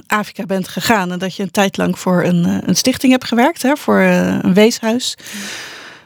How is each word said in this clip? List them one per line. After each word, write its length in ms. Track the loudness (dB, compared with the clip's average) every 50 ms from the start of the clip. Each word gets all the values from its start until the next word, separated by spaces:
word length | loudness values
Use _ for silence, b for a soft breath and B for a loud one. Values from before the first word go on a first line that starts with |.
| -2
Afrika 400 | -2 -2 -2 -2 -4 -8 -10 -6
bent 220 | -4 -4 -4 -4 -6
gegaan 440 | -8 -4 0 0 2 2 0 -2 -4
en 60 | -4
dat 160 | -6 -6 -6
je 60 | -6 -6
een 80 | -4
tijd 260 | 0 0 0 0 0
lang 220 | 0 -2 -2 -2 -2
voor 260 | 0 0 2 2 2
een, 200 | 2 2 2 2
eh, 120 | 2 0 -2
een 160 | 0 0 0
stichting 360 | 0 2 0 0 2 4 4 4
hebt 120 | 2 2
gewerkt, 380 | 0 0 2 2 2 2 0 0
hè, 140 | 0 0
voor, 220 | 0 0 2 2 4
eh, 400 | 4 4 4 2 2 0 0 0 0
een 120 | 2 4
weeshuis, 600 | 6 6 4 4 0 -2 -2 -2 -2 -2 -6 -8 -10 B B B -12 -12 -12 B B B B B B B B B B B